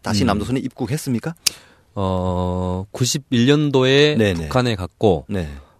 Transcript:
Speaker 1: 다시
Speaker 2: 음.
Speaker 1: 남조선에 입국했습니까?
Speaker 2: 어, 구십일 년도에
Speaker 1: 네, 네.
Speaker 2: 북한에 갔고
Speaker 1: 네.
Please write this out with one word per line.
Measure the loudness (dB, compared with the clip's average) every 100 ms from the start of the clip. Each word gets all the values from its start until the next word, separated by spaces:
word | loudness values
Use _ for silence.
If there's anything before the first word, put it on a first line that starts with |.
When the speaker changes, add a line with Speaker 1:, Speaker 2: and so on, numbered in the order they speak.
Speaker 1:
다시 | -4 0
Speaker 2:
음. | 2
Speaker 1:
남조선에 | 0 -2 -4
입국했습니까? | -6 -6 -6 -4 -4 -4 -4 -6 -8 -8 -20 _ _ -4
Speaker 2:
어, | -2 0 -2 -2 -2 -2 -4 -4 -6
구십일 | -4 -2 -4 -2 2 4
년도에 | 4 4 2 4 4 4 4
Speaker 1:
네, | 2
네. | 0
Speaker 2:
북한에 | -2 0 0 -2
갔고 | -6 0 2 2 -2
Speaker 1:
네. | -6 -6 -10 -18 _